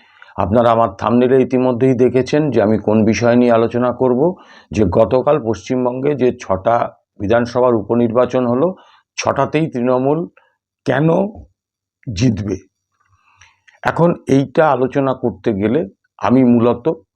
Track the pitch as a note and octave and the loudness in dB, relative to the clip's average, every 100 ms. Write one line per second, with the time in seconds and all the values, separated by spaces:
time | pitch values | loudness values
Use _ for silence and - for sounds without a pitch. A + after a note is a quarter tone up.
0 | _ _ - - G2 A#2+ A#2+ A2+ A#2 - | _ _ -14 -6 -2 2 2 2 0 -2
1 | A2 A#2+ B2 C3+ B2 B2+ B2+ A#2+ C3 B2 | 0 2 2 2 2 0 0 0 0 2
2 | B2 B2+ B2+ D3+ D3+ A2 G2+ G#2+ - A2 | 2 0 0 0 0 2 2 0 2 2
3 | G#2+ G2+ A#2+ B2 B2 A2+ A#2 A#2+ B2 B2 | 2 2 2 2 4 2 2 0 -2 0
4 | B2+ B2 E3+ F#3+ - - - G#2+ G2 A2 | 0 0 -2 -4 -14 -20 -6 -2 0 2
5 | A2 C3 C3+ D3+ A2 G#2 - B2+ B2 B2+ | 2 2 2 0 -2 -6 -4 -4 -2 -4
6 | C#3 C#3 B2 A#2+ - F#2+ A2+ A#2+ A#2+ - | -4 0 -2 -2 -4 -4 0 -2 -2 -10
7 | _ - G2+ A#2 A#2+ B2 B2 A2+ G2 A#2+ | _ -8 0 0 0 0 2 0 0 0
8 | A#2 A#2 A#2+ B2+ A#2+ B2 F3 F#3+ _ _ | 0 0 0 -2 -2 -2 -2 -6 _ _
9 | _ - A2+ A#2+ C3 D3+ D#3 B2 B2+ B2+ | _ -8 -4 -2 -2 -2 -4 -4 -2 -2
10 | C3+ D#3 F#3 _ _ _ _ _ - B2+ | 0 -2 -6 _ _ _ _ _ -4 0
11 | D#3+ F3 G#3 - - _ _ _ _ _ | 0 0 -2 -8 -20 _ _ _ _ _
12 | - F#2 B2+ F#2 G2+ F#2 - _ _ _ | -12 -2 -2 -2 -6 -8 -12 _ _ _
13 | _ _ _ _ _ _ _ _ C3 - | _ _ _ _ _ _ _ _ -6 0
14 | E3+ D#3+ - C3+ B2 E3 D#3 C3 B2+ C#3+ | 0 0 0 0 0 0 2 2 -2 -2
15 | C3+ B2+ A#2+ F#2 A#2+ G2 G#2+ D3 G3 _ | -2 -2 -4 -4 -4 -2 0 -2 -4 _
16 | _ - G2+ C3 B2 A#2+ A#2+ A#2+ D#3+ E3+ | _ -6 0 2 4 4 2 0 -4 -6
17 | _ | _